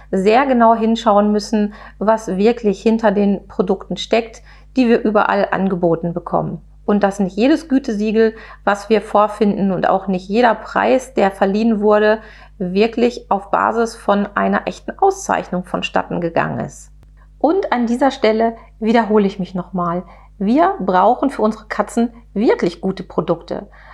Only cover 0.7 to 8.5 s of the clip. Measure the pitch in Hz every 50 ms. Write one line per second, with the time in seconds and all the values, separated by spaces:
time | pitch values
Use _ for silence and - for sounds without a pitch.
0.7 | 226 220 220 226 226 226 - 226 202 208 208 208 208 208 208 - - 214 208 208
1.7 | - - - - - - 190 208 220 220 220 - 185 185 202 226 240 240 - 208
2.7 | 190 - - 226 226 226 240 214 196 202 202 196 202 180 - - - - 202 185
3.7 | 196 190 - - 180 - - - - 226 226 - - - - - - - - -
4.7 | - - 254 226 233 - - 214 208 214 - - 196 202 196 - - 175 190 196
5.7 | 190 175 175 170 165 165 170 170 170 180 - - - 170 156 156 - 170 - -
6.7 | - - - - 202 208 202 196 196 - 202 180 185 - 226 277 320 311 - -
7.7 | 262 269 269 - 226 202 208 220 214 220 226 220 220 - - -